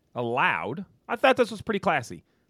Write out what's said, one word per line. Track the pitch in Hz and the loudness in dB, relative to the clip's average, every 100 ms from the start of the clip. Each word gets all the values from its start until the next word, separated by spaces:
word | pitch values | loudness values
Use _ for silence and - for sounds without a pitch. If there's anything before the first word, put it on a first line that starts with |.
| _ | _
allowed, | 120 117 123 180 95 92 165 185 _ - | -6 -2 2 2 0 -4 -10 -14 _ -10
I | 233 | 2
thought | 269 254 | 4 4
this | 226 | 0
was | 220 | -2
pretty | - 202 | -4 -2
classy, | 196 151 117 85 _ _ | 0 0 -2 -12 _ _